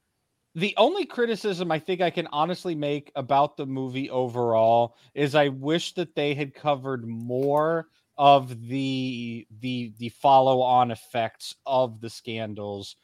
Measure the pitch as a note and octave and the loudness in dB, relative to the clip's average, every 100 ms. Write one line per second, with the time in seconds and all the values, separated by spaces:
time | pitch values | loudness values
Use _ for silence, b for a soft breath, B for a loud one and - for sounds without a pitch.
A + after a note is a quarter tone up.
0 | _ _ _ _ _ E3 G3+ G3 B3 G4 | _ _ _ _ _ -4 -2 2 2 2
1 | C#4 - A#3 G#3+ G#3 F3 F3+ D#3 - F3+ | -4 -2 -2 -2 -4 -4 -2 -2 -2 -2
2 | F3 F3 D#3+ D3 E3 F3+ F3+ D#3 D3 D3 | -2 -2 -4 -2 -2 -2 -6 -4 -4 -4
3 | C#3+ C#3+ B2 C#3 D3 - C#3 C3 C3 C3 | -6 -10 0 2 2 0 -8 -6 -6 -6
4 | C#3 B2+ B2+ A#2+ A#2+ A2+ A2+ A#2 A#2 b | -4 -2 -2 0 2 4 6 4 2 b
5 | b C#3 D3 D3 C#3+ C3 C#3 E3+ - F3+ | b -4 0 2 2 0 -2 -2 -2 -6
6 | E3 - D3 C#3+ C#3 - D3+ C#3 C3+ C3 | -6 -2 -2 -2 -6 -6 -4 -2 -4 -8
7 | A2+ A2+ A#2+ B2+ C#3 D3 D#3 E3 D#3+ _ | -8 -10 -6 -2 0 0 0 -2 -6 _
8 | _ - C#3+ C#3+ B2+ A#2 A#2 C3+ C3+ C3 | _ 4 6 6 4 -8 -8 -4 -4 -4
9 | C3 A#2+ A#2 A#2 - G#2+ B2+ B2 A#2 G#2+ | -4 -6 -8 -10 -14 -10 -6 -6 -8 -10
10 | A#2+ - C#3+ C3+ C3 C3 B2+ B2+ A#2+ A2+ | -10 0 6 6 6 4 4 4 2 -2
11 | - A#2+ A2+ - - - C#3 C3 B2+ A2 | -6 -4 -4 -6 -18 -12 -2 0 0 -4
12 | A2+ - - A2+ A2 G#2 G#2 G2+ G2+ - | -14 -12 -10 -8 -8 -8 -8 -10 -12 -18